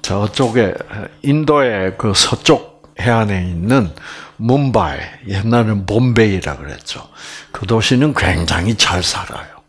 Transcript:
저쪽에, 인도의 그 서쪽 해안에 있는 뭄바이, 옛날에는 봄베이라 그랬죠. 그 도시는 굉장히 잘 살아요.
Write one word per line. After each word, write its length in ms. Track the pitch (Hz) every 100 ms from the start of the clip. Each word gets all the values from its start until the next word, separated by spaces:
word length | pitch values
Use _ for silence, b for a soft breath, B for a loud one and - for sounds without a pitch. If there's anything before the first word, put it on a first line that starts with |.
저쪽에, 720 | - 101 104 - 127 117 101 - - 107 - -
인도의 760 | 139 151 151 147 131 104 95 95
그 160 | 110 95
서쪽 760 | - - - 147 - _ - -
해안에 480 | 123 117 107 95 90
있는 460 | 87 98 269 196 - B B B -
뭄바이, 640 | 113 139 139 113 82 71 - - -
옛날에는 580 | 101 107 120 110 104 95
봄베이라 720 | 107 127 117 110 95 80 71
그랬죠. 500 | 71 - - - - B B B B
그 140 | - 92
도시는 480 | 113 104 127 151 131
굉장히 600 | - 82 82 82 95 110
잘 280 | - 92
살아요. 500 | 85 - - - - -